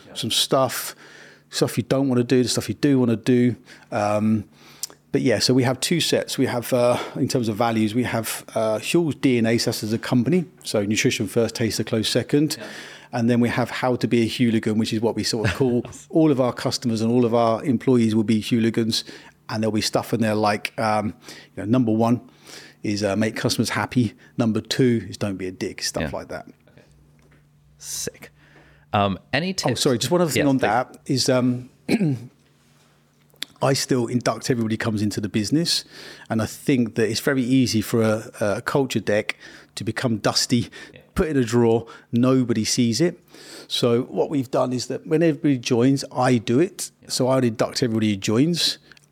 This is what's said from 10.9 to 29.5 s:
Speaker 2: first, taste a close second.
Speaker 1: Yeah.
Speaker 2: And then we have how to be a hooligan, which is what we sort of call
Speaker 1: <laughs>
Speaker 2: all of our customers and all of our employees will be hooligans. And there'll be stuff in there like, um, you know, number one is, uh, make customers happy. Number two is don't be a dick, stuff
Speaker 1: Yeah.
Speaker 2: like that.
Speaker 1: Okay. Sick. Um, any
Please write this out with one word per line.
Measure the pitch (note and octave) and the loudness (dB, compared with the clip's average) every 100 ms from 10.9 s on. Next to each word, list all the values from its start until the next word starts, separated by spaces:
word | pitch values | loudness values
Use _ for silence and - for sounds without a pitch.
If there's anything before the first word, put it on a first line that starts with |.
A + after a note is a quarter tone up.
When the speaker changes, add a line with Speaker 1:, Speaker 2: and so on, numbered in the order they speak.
| G#2+ B2+ - G2+ | 0 0 0 -2
Speaker 2:
first, | A#2+ A2 | -2 -2
taste | - A2 - | -2 -2 -2
a | |
close | G#2+ A2+ G#2 | -2 -2 0
second. | B2 - D3 D3+ - | -2 0 2 0 -2
Speaker 1:
Yeah. | - - - - - | -12 -16 -18 -20 -10
Speaker 2:
And | B2 A#2 | -2 2
then | A#2+ | 2
we | A#2+ | 2
have | A#2 A#2 | 0 -2
how | - B2+ A#2+ | -2 -2 0
to | A2+ | 0
be | A#2+ | 2
a | A2 | 2
hooligan, | - A#2+ A2 A2 G#2+ | 0 2 2 0 0
which | A2 | -2
is | A2 | -2
what | A2+ G#2 | -2 -2
we | |
sort | G2+ A#2 G#2+ | -4 -2 -2
of | - | 0
call | C3 A#2+ - - | 0 0 -4 -12
Speaker 1:
<laughs> | - | -2
Speaker 2:
all | E3 D#3 | 2 4
of | C3 | 4
our | B2 | 0
customers | - C3 - A#2+ A2 | -2 -4 -2 -2 0
and | A2+ | 2
all | B2 | 2
of | A#2 | 4
our | A#2 A#2 A2+ | 4 2 2
employees | D#3 A#2 C3+ B2 A2+ | 0 0 2 4 4
will | A2 | 2
be | G#2+ A2 | 2 0
hooligans. | - A#2 A2+ A#2 A2+ - - - - - - | 0 0 2 0 0 -2 -6 -16 -20 -20 -10
And | A2 | -4
there'll | A2 | -2
be | G#2+ | 0
stuff | - A#2+ - | 0 -2 -2
in | A2 | 0
there | A2 | 0
like, | G#2+ G#2 G#2+ - - | 2 2 0 -4 -4
um, | A2 G#2+ G#2 - - - - - | 0 0 -2 -6 -16 -20 -16 -8
you | |
know, | |
number | G2 B2+ A2+ | 0 2 4
one | A2 A#2 B2 - _ - - - - | 2 2 2 -2 _ -20 -20 -20 -8
is, | G#2+ G2+ | -6 -2
uh, | G#2 G2 | 0 0
make | A2 | -2
customers | - B2 - G#2+ | -2 -2 0 -2
happy. | A#2 G#2 B2+ A2 - - - | -2 -2 0 0 -4 -8 -2
Number | A#2 G#2+ | 0 -2
two | - - B2 A2+ G2 | -2 0 2 2 -2
is | G#2 | -6
don't | G#2 F#2+ | -6 -6
be | F#2 | -8
a | |
dick, | F#2 F#2+ - | -6 -8 -6
stuff | - - D2+ | -8 -6 -6
Speaker 1:
Yeah. | D#2 | -8
Speaker 2:
like | - | -10
that. | - - - _ | -14 -14 -20 _
Speaker 1:
Okay. | - - _ _ _ _ _ _ _ _ _ | -20 -20 _ _ _ _ _ _ _ _ _
Sick. | - - - - - _ _ - - _ _ | -12 -10 -10 -12 -18 _ _ -20 -20 _ _
Um, | G#2+ G2+ F2+ - | 0 0 -2 -4
any | C3+ F#3 | -4 -4